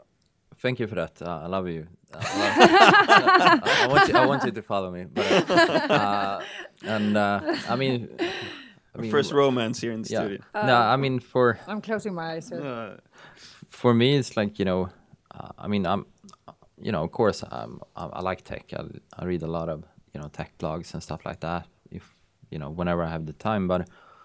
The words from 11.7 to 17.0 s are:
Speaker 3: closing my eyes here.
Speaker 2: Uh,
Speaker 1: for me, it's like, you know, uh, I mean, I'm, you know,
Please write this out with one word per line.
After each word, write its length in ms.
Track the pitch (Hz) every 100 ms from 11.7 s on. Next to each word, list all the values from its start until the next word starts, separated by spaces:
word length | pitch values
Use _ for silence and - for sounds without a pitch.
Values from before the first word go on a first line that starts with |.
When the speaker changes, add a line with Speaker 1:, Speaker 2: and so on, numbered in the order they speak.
| 208
Speaker 3:
closing 340 | 196 220 214
my 200 | 175 165
eyes 140 | 165 151
here. 140 | 170
Speaker 2:
Uh, 320 | 143 120 107 - _ _ - - - - -
Speaker 1:
for 240 | - 120
me, 240 | 117 123 143
it's 200 | 120 -
like, 220 | 104 -
you 40 |
know, 240 | 95 92 92 - _ _ _
uh, 140 | - - -
I 80 | -
mean, 180 | 104
I'm, 220 | 87 101 - _ - - - - _ -
you 120 | 104
know, 100 | 82